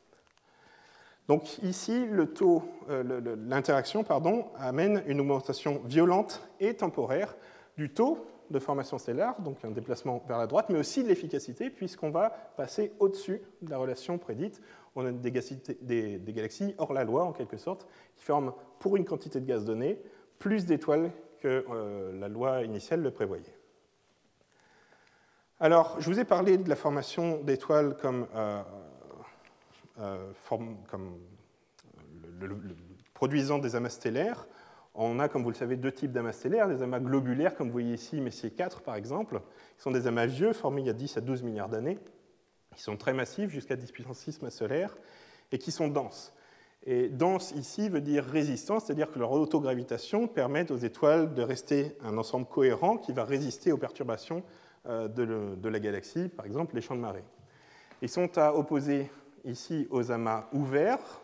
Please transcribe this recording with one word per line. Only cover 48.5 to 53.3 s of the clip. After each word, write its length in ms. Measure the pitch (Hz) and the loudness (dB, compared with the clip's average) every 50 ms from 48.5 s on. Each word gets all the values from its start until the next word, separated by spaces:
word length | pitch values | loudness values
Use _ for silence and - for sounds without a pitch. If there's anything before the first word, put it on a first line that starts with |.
| 127 - - - 208 220 | 0 -2 -2 0 -2 -2
c'est-à-dire 320 | 214 - 147 151 156 156 | 0 -2 0 0 0 -2
que 80 | - 135 | 0 -2
leur 120 | 117 113 | 0 2
autogravitation 960 | 135 151 151 151 165 151 143 131 127 123 120 - 120 113 - - - 208 240 226 | 4 4 2 4 2 2 2 2 0 0 -2 -4 -4 -6 -4 -2 0 0 0 0
permet 420 | - 156 131 123 139 156 175 165 | 0 0 0 2 2 0 0 0
aux 60 | 139 117 | -2 -2
étoiles 560 | 120 113 - - 160 147 156 165 160 160 143 | -2 -4 -2 4 6 8 8 8 6 4 2
de 80 | 127 | 0
rester 560 | 120 110 127 127 - - 143 143 139 147 - - | 0 0 0 -4 0 2 2 2 2 0 -4 -8
un 160 | 123 110 107 113 | -6 -4 -2 -2
ensemble 280 | 113 - - 127 127 | -2 0 -2 -2 -4
cohérent 520 | - - 147 135 131 113 104 165 185 233 - | -2 2 4 6 6 6 4 2 2 2 2
qui 140 | - - | -2 -4
va 140 | 127 127 113 | -2 -2 0
résister 480 | 120 | 0